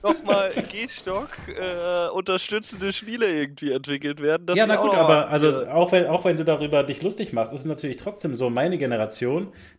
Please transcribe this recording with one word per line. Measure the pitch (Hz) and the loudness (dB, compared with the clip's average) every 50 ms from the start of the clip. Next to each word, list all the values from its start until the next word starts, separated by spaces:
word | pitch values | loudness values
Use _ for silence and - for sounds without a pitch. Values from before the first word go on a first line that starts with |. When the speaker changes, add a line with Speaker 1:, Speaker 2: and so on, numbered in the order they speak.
| - | 4
Speaker 1:
nochmal | 208 214 330 - 202 208 196 196 190 - | 2 2 2 2 2 2 4 4 2 0
Speaker 2:
<laughs> | 247 - - | -4 -4 -4
Speaker 1:
Gehstock, | 190 208 226 254 - - - 185 185 202 285 - - - - | -8 -8 -8 -8 -10 -10 -6 -4 -4 -4 -6 -8 -12 -16 -14
äh, | - - - 185 185 180 175 170 180 175 175 175 160 | -12 -8 -6 -6 -4 -4 -4 -2 0 0 0 0 0
unterstützende | - 190 185 190 185 185 - - 208 214 214 - - 190 190 196 190 | -2 -4 -2 0 -2 -2 -2 -2 -4 -4 -4 -6 -8 -4 -4 -4 -4
Spiele | - 208 220 233 240 226 | -6 -8 -10 -2 0 0
irgendwie | 196 165 151 143 139 143 - 151 143 | 2 2 0 -2 -4 -6 -8 -4 -2
entwickelt | 127 135 135 143 143 139 147 143 147 151 | -2 -2 -2 -4 -6 -4 -4 -6 -6 -2
werden, | 147 147 160 170 175 | 0 0 0 0 0
dass | 170 180 | 0 2
Speaker 2:
Ja, | 190 220 | 2 4
Speaker 1:
die | 214 | 4
Speaker 2:
na | 214 | 4
Speaker 1:
auch | 190 214 | 2 4
Speaker 2:
gut, | 214 196 | 4 4
Speaker 1:
noch | 175 | 6
Speaker 2:
aber | 160 156 156 151 147 | 6 6 6 6 4
Speaker 1:
mal | - | 2
Speaker 2:
also | 151 147 151 151 | 2 4 4 4
Speaker 1:
hier | 139 131 123 123 139 | 4 2 -4 2 4
Speaker 2:
auch | 165 175 175 | 2 4 6
wenn, | 190 180 170 | 4 4 4
auch | 156 160 175 - | 4 0 2 2
wenn | 190 165 | 2 0
du | 160 160 | 2 2
darüber | 165 156 147 151 147 151 143 139 | 2 2 2 0 2 2 2 2
dich | 139 135 - | 2 -4 -4
lustig | 156 196 208 - 208 - - | -4 -4 -4 -4 -8 -4 -2
machst, | 117 110 113 143 | -2 -2 -2 -4
ist | 135 | -8
es | 139 | -6
natürlich | 156 151 - - 139 123 | -6 -6 -4 -6 -8 -8
trotzdem | - - 202 208 - - 160 131 | -6 -8 -10 -10 -6 -6 -6 -2
so, | 117 127 123 | -2 -2 0
meine | 117 127 143 175 185 | 0 0 0 0 0
Generation, | 151 143 123 120 110 110 110 - - 127 123 139 170 202 196 - - - - _ | 0 0 0 0 0 -2 -2 -2 -2 -2 0 0 -2 -4 -6 -12 -20 -20 -20 _